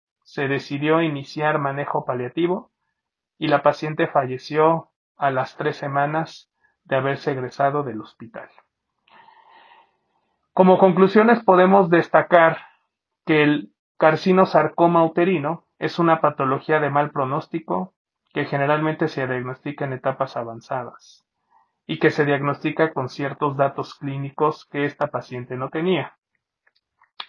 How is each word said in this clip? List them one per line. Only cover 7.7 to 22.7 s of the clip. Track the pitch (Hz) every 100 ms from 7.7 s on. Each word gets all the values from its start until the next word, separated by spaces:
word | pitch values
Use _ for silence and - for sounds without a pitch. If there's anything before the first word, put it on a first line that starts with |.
| 147
del | 135 107
hospital. | 107 _ - - - _ _ _ _ _ _ _ _ _ _ _ _ _ _ _ _ _ _ _ _
Como | - 185 185
conclusiones, | 190 175 190 214 226 233 -
podemos | 180 185 196 175
destacar | 170 156 175 - 175 165 131 - _ _ _ _ _ -
que | 156
el | 147 147 - _ _ -
carcinosarcoma | 160 156 190 185 185 160 160 - 170 170 165
uterino | 175 175 170 143 165 _ -
es | 156 -
una | 165 160
patología | 151 147 135 135 - 156
de | 143
mal | 143 147
pronóstico | 147 131 147 - 170 - 180 185 _ _ _ _
que | 147
generalmente | 143 143 139 151 156 151 156
se | 147 127
diagnostica | 127 127 127 147 143 139
en |
etapas | 127 135 131 135 127
avanzadas | 120 113 - 131 120 - _ _ _ _ _ _ _ _ -
y | 156
que | 156
se | 151 147
diagnostica | 139 143 143 156